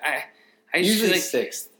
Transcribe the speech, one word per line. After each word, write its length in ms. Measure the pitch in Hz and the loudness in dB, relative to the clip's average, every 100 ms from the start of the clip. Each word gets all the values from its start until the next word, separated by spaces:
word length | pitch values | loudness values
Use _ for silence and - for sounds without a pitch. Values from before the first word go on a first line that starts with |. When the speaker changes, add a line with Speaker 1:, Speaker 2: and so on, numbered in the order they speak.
Speaker 1:
I, 220 | 151 139 - _ _ _ _ | -4 -4 -8 _ _ _ _
I 100 | 156 | 0
just 80 | 190 | 2
Speaker 2:
Usually 180 | 214 220 | 4 2
Speaker 1:
feel 80 | 180 | 0
like 60 | |
Speaker 2:
sixth. 440 | 151 127 110 - - _ | 0 -2 -2 -6 -14 _